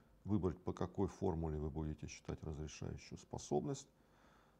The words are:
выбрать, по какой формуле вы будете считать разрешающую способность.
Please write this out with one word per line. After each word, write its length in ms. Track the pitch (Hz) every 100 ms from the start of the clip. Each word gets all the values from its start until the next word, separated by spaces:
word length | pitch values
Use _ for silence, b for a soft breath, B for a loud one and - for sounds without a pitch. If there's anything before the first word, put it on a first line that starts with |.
| b b
выбрать, 340 | 95 104 90 76
по 100 | -
какой 360 | 90 90 - 95
формуле 500 | - 98 80 80 76
вы 100 | 76
будете 380 | 71 78 76 78
считать 360 | - - 76
разрешающую 760 | - 73 76 - - - - 85
способность. 680 | - - - 143 147 139 - b b b b b b